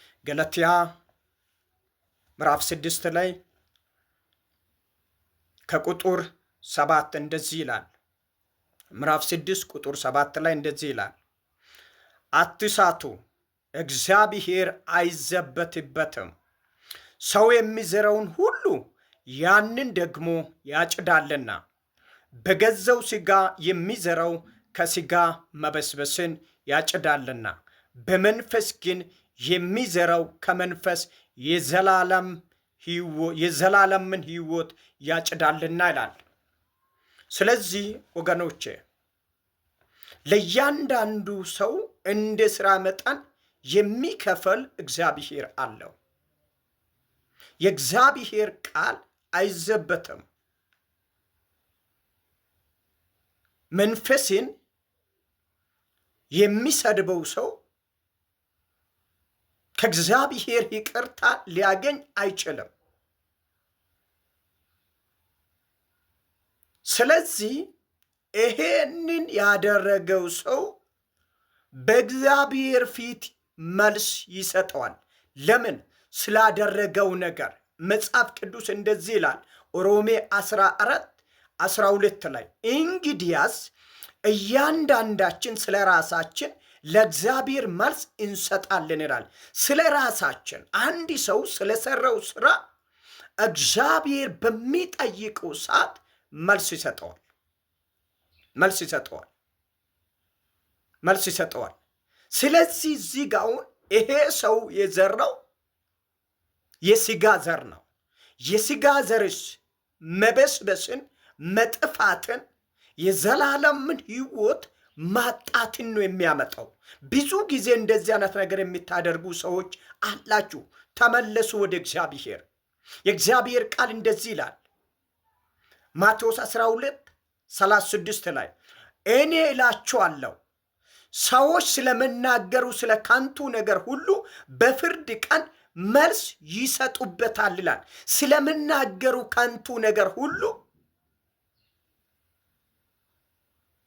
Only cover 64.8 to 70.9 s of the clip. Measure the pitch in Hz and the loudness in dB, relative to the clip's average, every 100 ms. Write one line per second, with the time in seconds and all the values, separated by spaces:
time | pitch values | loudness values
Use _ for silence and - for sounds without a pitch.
64.8 | _ _ _ _ _ _ _ _ _ _ | _ _ _ _ _ _ _ _ _ _
65.8 | _ _ _ _ _ _ _ _ _ _ | _ _ _ _ _ _ _ _ _ _
66.8 | - - 254 330 320 - 214 277 392 _ | -4 2 4 4 2 -6 -6 -6 -10 _
67.8 | _ _ _ _ _ 208 233 220 330 - | _ _ _ _ _ 0 0 2 0 2
68.8 | 277 339 330 339 330 202 202 196 208 202 | 0 -4 -4 -4 -2 2 4 4 4 2
69.8 | 196 196 170 190 175 - 226 269 403 - | 2 0 2 0 0 -6 -2 -2 -4 -10
70.8 | _ | _